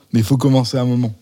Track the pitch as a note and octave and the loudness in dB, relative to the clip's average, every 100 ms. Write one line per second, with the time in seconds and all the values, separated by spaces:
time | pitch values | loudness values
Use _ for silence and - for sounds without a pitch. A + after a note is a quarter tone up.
0 | _ A#2+ G#2 C3+ C#3 C3 A#2+ C3+ B2 B2 | _ -2 0 0 2 2 0 -2 -2 -2
1 | A#2 A2 | -2 -6